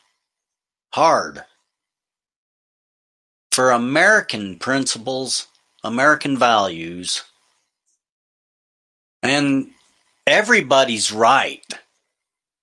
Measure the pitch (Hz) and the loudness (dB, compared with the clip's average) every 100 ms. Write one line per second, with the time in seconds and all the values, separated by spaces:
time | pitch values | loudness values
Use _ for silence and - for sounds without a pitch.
0 | _ _ _ _ _ _ _ _ _ 131 | _ _ _ _ _ _ _ _ _ 0
1 | 160 131 - - - _ _ _ _ _ | 2 2 -2 -10 -20 _ _ _ _ _
2 | _ _ _ _ _ _ _ _ _ _ | _ _ _ _ _ _ _ _ _ _
3 | _ _ _ _ - - 127 120 123 151 | _ _ _ _ -6 0 2 0 0 0
4 | 196 214 - 110 98 87 127 135 127 117 | 2 2 -2 -8 -10 -10 -4 -4 -4 -6
5 | 117 131 127 - - _ _ _ 110 120 | -8 -8 -6 -8 -10 _ _ _ -8 0
6 | 147 143 147 127 123 107 98 82 82 90 | 2 2 0 0 2 2 0 -4 -12 -10
7 | 92 - - _ _ _ _ _ _ _ | -8 -8 -10 _ _ _ _ _ _ _
8 | _ _ _ _ _ _ _ _ _ _ | _ _ _ _ _ _ _ _ _ _
9 | _ _ 120 143 143 135 - _ _ _ | _ _ -2 0 2 0 -4 _ _ _
10 | _ _ 135 170 214 220 135 135 127 110 | _ _ 2 2 4 2 4 2 2 0
11 | - 107 113 131 78 69 - - _ _ | -4 2 4 4 2 -8 -18 -20 _ _
12 | _ _ _ _ _ _ | _ _ _ _ _ _